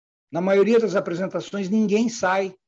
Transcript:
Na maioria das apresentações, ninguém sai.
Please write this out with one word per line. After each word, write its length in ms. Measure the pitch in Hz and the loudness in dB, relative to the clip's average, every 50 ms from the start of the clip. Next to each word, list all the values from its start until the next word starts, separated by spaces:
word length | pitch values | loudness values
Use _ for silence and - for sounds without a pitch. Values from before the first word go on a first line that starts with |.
| _ _ _ _ _ _ | _ _ _ _ _ _
Na 120 | - 165 | -6 -4
maioria 360 | 180 196 196 202 196 208 233 233 | 0 2 4 4 4 4 4 2
das 160 | 226 202 170 | 2 2 0
apresentações, 760 | 196 - 190 170 165 190 175 - 175 - - - 202 196 180 | -2 -2 -2 -4 -4 -6 -6 -6 -8 -8 -6 -8 -6 -4 0
ninguém 400 | 208 220 220 196 202 214 240 226 | 0 0 2 2 2 2 0 0
sai. 420 | - - - 180 185 196 196 190 - _ _ | -2 -2 -2 0 0 0 -2 -4 -8 _ _